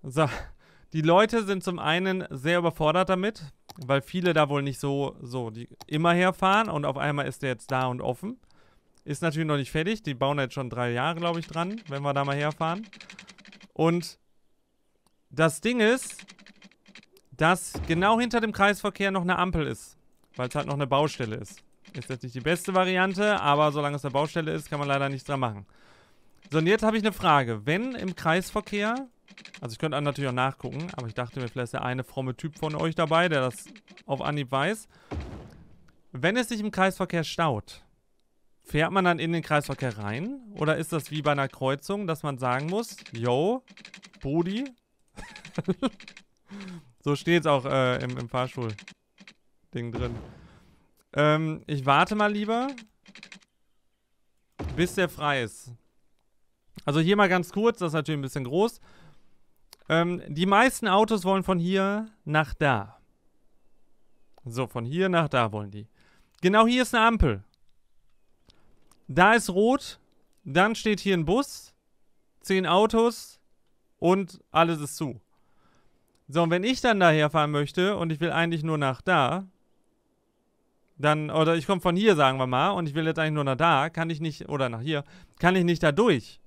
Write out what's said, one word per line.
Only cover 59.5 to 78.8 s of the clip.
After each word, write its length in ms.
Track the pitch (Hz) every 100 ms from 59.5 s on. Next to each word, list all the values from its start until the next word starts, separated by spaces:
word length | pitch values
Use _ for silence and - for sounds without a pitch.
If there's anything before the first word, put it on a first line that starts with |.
| _ _ - -
Ähm, 320 | 165 170 175 -
die 180 | 147 190
meisten 420 | 202 254 - 220
Autos 360 | 190 220 220
wollen 200 | 180 190
von 160 | 185 185
hier 500 | 170 190 196 208 220 _ -
nach 280 | 151 151
da. 460 | - 147 117 101 - _ _ _ _ _ _ _ - _ _ _ _ - - 123
So, 220 | 117 123
von 180 | 127 117
hier 220 | 156 190
nach 220 | 175 156
da 220 | 131 113
wollen 200 | 104 104
die. 160 | 98 104 _ _ _ _ _
Genau 240 | 180 214 226
hier 160 | 247
ist 140 | 247 240
eine 100 | 226
Ampel. 380 | 220 165 101 - _ _ _ _ _ _ _ _ _ _ _ - _ _ _ -
Da 260 | 135 190
ist 160 | 233 -
rot, 500 | 180 220 277 - - _ _ _ _
dann 320 | - 143 202 226
steht 240 | 226 202
hier 160 | 196 185
ein 100 | 156
Bus, 480 | 220 277 - - _ _ _ _ _ _ _
zehn 240 | - 190 180
Autos 720 | 180 214 226 233 226 - - _ _ _ _ _ _
und 420 | 165 190 190 - _
alles 300 | 156 165 160
ist 140 | 147 -
zu. 260 | 151 120 _ _ _ _ _ _ _ _ _ _ _
So, 160 | 143
und 60 | 165
wenn 120 | 180
ich 180 | 208 262
dann 180 | 254 208
daher 300 | 175 156 151
fahren 220 | 156 147
möchte 460 | 147 143 - 185 208
und 140 | 165
ich 80 | 151
will 120 | 165
eigentlich 320 | 147 170 170
nur 140 | 160
nach 240 | 156